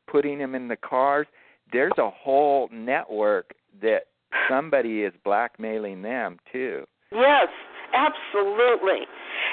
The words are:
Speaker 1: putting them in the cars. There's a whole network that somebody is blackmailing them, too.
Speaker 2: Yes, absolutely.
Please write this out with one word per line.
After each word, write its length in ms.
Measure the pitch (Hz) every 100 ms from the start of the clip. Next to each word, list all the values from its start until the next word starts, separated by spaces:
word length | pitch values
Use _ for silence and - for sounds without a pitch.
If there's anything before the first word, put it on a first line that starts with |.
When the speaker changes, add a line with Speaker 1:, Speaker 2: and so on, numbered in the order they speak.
| -
Speaker 1:
putting 320 | 143 143 143
them 160 | 135
in 140 | 131 123
the 80 | 113
cars. 500 | - 131 139 143 147 _ _ _ -
There's 200 | 120 165 165
a 120 | 110
whole 580 | - 139 135 147 139 120
network 800 | 113 117 147 - 107 104 98 - - _ 101
that 220 | 110 104 - _ - - -
somebody 540 | 131 160 143 117 107
is 100 | 101 -
blackmailing 800 | 101 101 120 - 110 110 104 92
them, 360 | 104 127 101 87 _
too. 340 | 127 127 73 - _ -
Speaker 2:
Yes, 340 | 214 269 285 180 - - - -
absolutely. 1120 | 254 302 - - 202 196 208 247 233 190 135 - - - - -